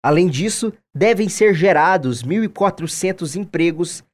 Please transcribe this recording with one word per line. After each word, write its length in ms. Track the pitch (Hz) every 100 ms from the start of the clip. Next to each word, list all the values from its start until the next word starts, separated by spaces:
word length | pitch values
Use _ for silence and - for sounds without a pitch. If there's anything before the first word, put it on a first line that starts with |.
Além 260 | 135 151 180
disso, 440 | 135 208 - 220 - _
devem 340 | 139 202 214 208
ser 260 | - 214
gerados 680 | 175 190 156 160 190 131 120
mil 220 | 120 196
e 40 | 220
quatrocentos 840 | - 196 190 160 - 185 190 160
empregos 720 | 175 202 165 165 160 175 - _